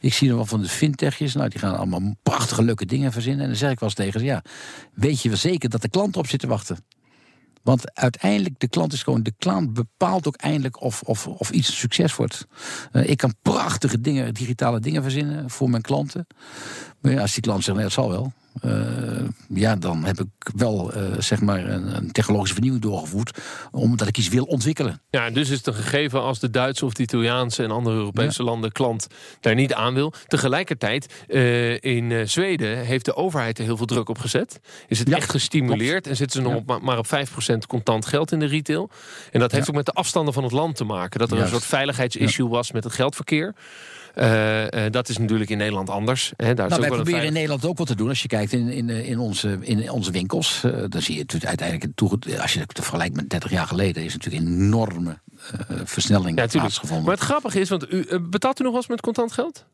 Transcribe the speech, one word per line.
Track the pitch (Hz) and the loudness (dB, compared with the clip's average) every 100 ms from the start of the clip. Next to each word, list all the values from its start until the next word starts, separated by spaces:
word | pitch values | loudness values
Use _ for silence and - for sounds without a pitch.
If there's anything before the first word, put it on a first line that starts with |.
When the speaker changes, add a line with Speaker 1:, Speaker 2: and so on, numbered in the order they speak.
Speaker 1:
Ik | 135 | 2
zie | - 139 | 4 4
nog | 117 | 4
wel | 107 | 2
van | 110 | 0
de | 92 | 0
fintechjes, | - 156 139 147 - 147 | 2 2 2 0 0 -2
nou, | 139 120 | 0 -2
die | 101 | -2
gaan | 104 90 | -2 -2
allemaal | 95 90 98 104 | -2 0 -2 0
prachtige, | - - 120 113 | 0 2 0 2
leuke | 117 110 92 | 2 2 0
dingen | 131 139 | 0 0
verzinnen. | 117 117 139 | 0 -2 -2
En | 135 | -2
dan | 117 | 0
zeg | 139 | 0
ik | 127 | 0
wel | 110 | -2
eens | - | -2
tegen | 98 107 | -2 0
ze: | 127 | 0
ja, | 113 - - - - - | -2 -4 -18 -16 -18 -16
weet | - 135 139 | 0 2 2
je | 120 | 0
wel | 104 | 2
zeker | 170 180 123 | 2 2 0
dat | 120 | -2
de | 110 | 0
klant | 180 202 | 2 2
erop | 190 143 | 0 -2
zit | 135 | -2
te | 127 | 0
wachten? | 113 - 95 - _ _ _ _ _ _ _ | -2 -4 -10 -12 _ _ _ _ _ _ _
Want | - 127 - | 2 2 2
uiteindelijk, | - 127 - 190 208 185 135 | 0 0 2 2 2 0 -2
de | 120 | -2
klant | 170 165 | 0 0
is | 135 | -2
gewoon, | - 123 | 0 0
de | 113 110 | 0 -2
klant | 175 190 151 | 0 0 0
bepaalt | 113 117 _ 185 190 156 | 0 -4 _ 2 2 0
ook | - | -2
eindelijk | 143 151 131 - | -2 0 -2 -2
of, | 131 110 | -4 -4
of, | - 110 - | -2 -4 -4
of | - - | -6 0
iets | - 123 | 2 2
een | |
succes | - 117 - 170 - | 0 -2 2 2 2
wordt. | 120 - - - - - - | -2 -4 -14 -14 -12 -12 -2
Eh, | - - | 2 2
ik | - | 4
kan | 127 110 | 2 0
prachtige | - - 180 147 143 120 | 0 2 0 0 0 2
dingen, | 127 139 120 | 0 0 -2
digitale | 110 123 123 127 117 | -4 -4 0 0 0
dingen | 110 - | 0 -2
verzinnen | 135 135 147 147 127 | 0 -2 -2 -4 -8
voor | - 131 | -2 2
mijn | 117 | 2
klanten. | 113 143 147 - 175 - - - - - - - | 0 -2 -2 -6 -10 -14 -20 -16 -14 -14 -16 0
Maar | 135 | 2
ja, | 131 | 2
als | 101 | 2
die | - | 0
klant | 110 101 | 0 0
zegt, | 90 98 | 0 0
nee, | 101 | 0
het | |
zal | - 120 | 0 0
wel. | 92 131 - _ - | 0 -4 -8 _ -6
Eh, | 127 107 110 117 117 110 - 107 - | -2 0 -2 -4 -4 -4 -4 -8 -6
ja, | 95 107 107 | 0 2 2
dan | 87 82 | 0 0
heb | 85 92 | 0 -2
ik | 95 _ - 101 | -4 _ -10 0
wel, | 117 104 90 | 2 2 -2
eh, | 107 95 104 | -2 -2 -2
zeg | - 107 | 0 2
maar | 104 98 90 | 2 0 -2
een, | 98 95 92 | -4 -2 -4
een | - | -2
technologische | - 107 104 95 | 0 2 2 2
vernieuwing | 92 123 127 | 0 2 2
doorgevoerd, | 110 95 78 95 120 - - - - | 0 -2 -2 -4 -4 -6 -12 -14 -8
omdat | - 117 117 104 | 0 2 2 0
ik | 104 | 0
iets | 95 | 2
wil | 120 | 2
ontwikkelen. | 135 135 117 156 143 82 _ | 2 0 0 0 -2 -4 _
Speaker 2:
Ja, | 135 117 | -2 0
en | |
dus | 117 143 | 0 0
is | 135 | 0
het | 120 | -2
een | |
gegeven | 110 107 143 147 131 | -4 0 0 2 0
als | 123 123 | 0 0
de | 131 | 0
Duitse | 123 131 135 | 2 0 0
of | 135 | -4
de | 110 | 0
Italiaanse | 120 123 117 123 123 - | 0 2 2 2 0 -2
en | 113 | -2
andere | 110 120 110 | 0 0 0
Europese | 104 104 113 - | 0 0 0 0
Speaker 1:
Ja. | 120 | -2
Speaker 2:
landen | 117 113 | -2 -4
klant | - 131 113 - - - - | 0 0 0 -6 -12 -20 0
daar | 117 | 4
niet | 113 135 | 4 4
aan | 113 117 | 2 0
wil. | 131 151 - - | 2 -2 -4 -2
Tegelijkertijd, | 151 135 147 185 139 104 127 - - - | 0 2 0 0 -2 -2 -2 -4 -18 -2
eh, | 135 123 120 117 120 | 4 4 4 2 0
in, | 135 120 117 | 0 0 2
eh, | 117 107 | 0 0
Zweden | - 190 175 110 117 | 0 0 0 -2 -2
heeft | 120 127 | -2 0
de | - | 0
overheid | - 185 151 117 113 | 0 0 0 -2 -2
er | |
heel | 113 113 | -2 -2
veel | 113 | 0
druk | 117 110 | -2 -2
op | 113 | -4
gezet. | 113 131 - - - - - | 0 0 -2 -8 -20 -20 -4
Is | 107 | 0
het | 120 | 4
Speaker 1:
Ja, | 165 | 2
Speaker 2:
echt | - | 2
gestimuleerd | 139 - 156 127 110 120 | 0 2 2 2 2 2
Speaker 1:
klopt. | 185 160 | -2 -2
Speaker 2:
en | 139 | -2
zitten | 139 135 | -2 0
ze | |
nog | 127 | 0
Speaker 1:
Ja. | 120 | 0
Speaker 2:
op, | 110 | -2
maar, | 120 | -2
maar | 131 120 | 0 0
op | 113 | 0
vijf | 147 139 | -2 -2
procent | - - 113 - | -6 0 0 0
contant | 127 107 113 107 | -2 2 0 2
geld | 143 160 | 0 2
in | 160 | 0
de | 147 | 2
retail. | 151 143 156 208 - - - - | 0 0 -2 -2 -10 -20 -18 -2
En | - | 2
dat | 123 | 4
heeft | 127 | 2
Speaker 1:
Ja. | 143 | 0
Speaker 2:
ook | 147 | 0
met | 139 | 0
de | |
afstanden | - 180 180 151 | -2 0 2 0
van | 135 | 0
het | 127 | 0
land | 127 165 147 | 0 0 -2
te | |
maken. | 107 98 92 104 | -4 -4 -4 0
Dat | - | 2
er | 113 | 2
Speaker 1:
Juist. | 92 | 2
Speaker 2:
een | 117 | 0
soort | - | 0
veiligheidsissue | 143 139 127 127 - 113 - 123 | 0 2 0 -2 2 0 2 2
Speaker 1:
Ja. | |
Speaker 2:
was | 117 120 | 0 0
met | 117 | -4
het | 113 | -4
geldverkeer. | - 135 - - 151 180 208 - - - - - | 0 0 0 -2 0 0 -8 -18 -20 -20 -20 -12
Eh, | - 117 110 107 110 107 - 107 | 2 4 6 4 2 0 0 0
eh, | |
dat | 117 123 | 0 -2
is | 110 | -2
natuurlijk | 113 110 104 | 2 2 2
in | 104 | 0
Nederland | 107 101 95 | 0 -2 -2
anders. | 101 110 127 - - | -2 0 0 -2 0
Hè, | |
daar | 117 | 0
is | 117 | 2
Speaker 1:
Nou, | 95 | 2
Speaker 2:
ook | 175 | 2
Speaker 1:
wij | |
Speaker 2:
wel | |
een | 147 | 2
Speaker 1:
proberen | 120 160 | 0 0
in | 170 | 0
Speaker 2:
veilig- | 156 | 0
Speaker 1:
Nederland | 156 156 139 | 0 0 0
ook | 156 175 | -2 -2
wat | 170 | -2
te | |
doen. | 107 113 | 0 0
Als | 131 | 0
je | 113 | -2
kijkt | 110 101 | -2 0
in, | 127 120 | 0 -2
in, | 131 117 | -2 -2
eh, | 113 117 | -4 -2
in | 117 | -2
onze, | 117 95 107 95 | -2 -2 -2 -2
in | 101 107 113 | 0 0 0
onze | 127 92 | -2 -2
winkels, | 90 92 160 156 - | -2 0 0 0 0
eh, | 123 123 104 | 0 0 -2
dan | 165 | -2
zie | 143 | -2
je | 156 | -4
natuurlijk | 135 165 - | -4 -4 -2
uiteindelijk, | - - - - | -2 -2 -2 -4
een | |
toege-, | - 104 104 - - | 0 2 2 -2 -4
als | - | 0
je | - | -2
het | 151 | -2
vergelijkt | - - - 85 76 | -6 -4 -2 -2 -2
met | - | -4
dertig | 85 - | -4 0
jaar | 92 80 | -2 0
geleden, | 87 98 82 | 0 0 0
is | 82 | -6
natuurlijk | 80 - 78 85 | -6 -6 -2 0
een | |
enorme, | 87 98 113 107 85 87 78 - - - - - | 4 4 4 2 -2 -6 -6 -16 -20 -12 -10 -6
eh, | 87 | -8
versnelling | - - - 104 90 | -6 -4 4 4 4
Speaker 2:
Ja, | |
tuurlijk. | 82 117 | 2 2
Speaker 1:
plaatsgevonden. | - - - 143 160 | 2 2 -2 -4 0
Speaker 2:
Maar | 160 | 2
het | 190 | 2
grappige | - 285 233 185 | 2 0 2 0
is, | 190 | 2
want | 190 139 | 0 0
u, | 185 | -2
eh, | - 180 | 0 -2
betaalt | 170 180 262 269 | -2 0 0 2
u | |
nog | 254 | 0
wel | 247 | 0
eens | 247 | -2
met | 240 | -4
contant | - 226 233 | -2 -2 -2
geld? | - 302 - _ | -2 -4 -6 _